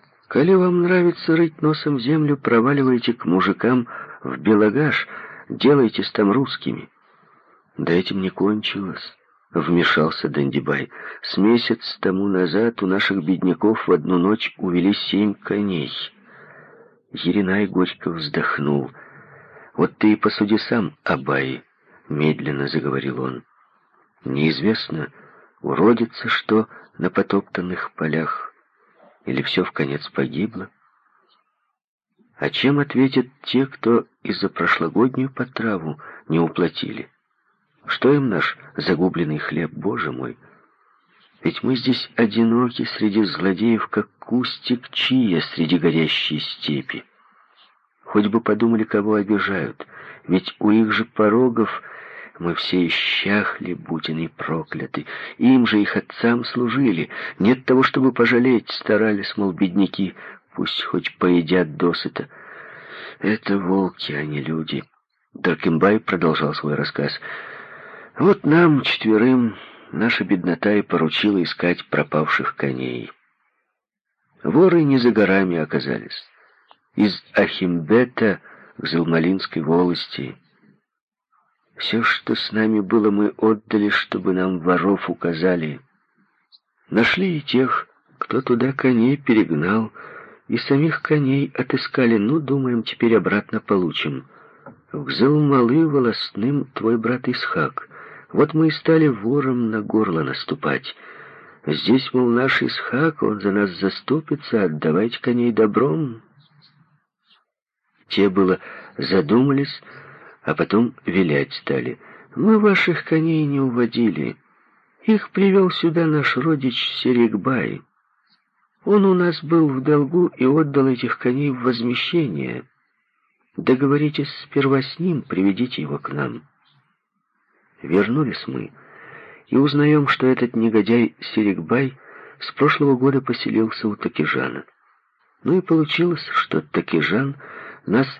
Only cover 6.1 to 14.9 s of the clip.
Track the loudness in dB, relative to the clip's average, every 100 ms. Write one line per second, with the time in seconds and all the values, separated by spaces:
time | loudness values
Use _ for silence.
6.1 | 0 2 2 -2 -6 -6 -8 -10 _ _
7.1 | _ _ _ _ _ _ -6 0 0 0
8.1 | -4 -4 -2 -2 0 -4 -6 -8 -10 -14
9.1 | -20 _ _ _ -4 0 2 2 2 0
10.1 | -2 -4 -2 -2 -2 -2 -4 -6 -14 -18
11.1 | -14 -8 0 4 4 2 -4 -8 -6 -2
12.1 | -2 0 0 0 0 0 -2 -2 0 0
13.1 | -2 -2 0 0 2 2 2 2 0 2
14.1 | 2 2 0 -4 -6 -2 0 0